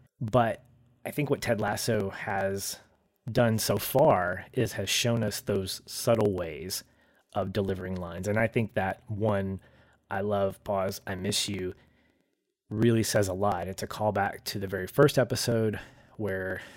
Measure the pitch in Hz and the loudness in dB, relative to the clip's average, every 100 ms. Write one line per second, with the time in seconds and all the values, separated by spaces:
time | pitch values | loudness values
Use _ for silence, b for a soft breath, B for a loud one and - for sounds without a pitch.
0 | _ - 110 123 113 - - _ _ _ | _ -10 0 2 2 0 -10 _ _ _
1 | - 147 139 131 - 107 104 107 - 107 | -8 -4 -2 0 0 0 0 -2 0 0
2 | 98 - - 98 98 98 - - - _ | -2 -6 -4 -2 -2 -2 -6 -10 -16 _
3 | _ _ - 113 117 110 - 104 - 131 | _ _ -4 2 4 2 0 -2 2 4
4 | 156 98 90 95 - - 110 - 98 - | 6 6 2 -4 -6 -2 -2 -2 -2 0
5 | 120 117 107 - - 101 95 - - - | 2 2 0 -2 -2 -2 -2 -6 -10 -4
6 | - 113 107 92 85 73 90 - - b | 2 4 4 0 -4 -8 -8 -8 -10 b
7 | b b b 104 95 104 98 92 92 92 | b b b -4 -2 0 0 -2 -4 -6
8 | 87 85 101 107 113 123 107 - 95 - | -6 -6 0 2 2 0 -2 0 -2 -4
9 | - 101 107 98 95 95 b b b b | -8 -2 0 0 -2 -6 b b b b
10 | - 98 104 101 98 92 - 98 95 98 | -8 -4 -2 0 0 -2 -4 -2 -2 -4
11 | - 92 101 95 - 95 92 - b b | -8 -6 -2 -2 -2 -4 -6 -8 b b
12 | b b b b _ _ - 107 117 113 | b b b b _ _ -6 4 6 6
13 | 104 110 98 92 101 90 90 95 98 - | 4 2 0 2 0 0 -4 -6 -8 -2
14 | 107 101 98 - - 104 98 95 92 - | 0 2 0 -2 -8 -6 -4 -4 0 6
15 | 147 - 120 117 - 117 110 104 B B | 6 6 2 2 0 2 2 0 B B
16 | B B 101 95 92 92 B | B B -4 -4 -4 -6 B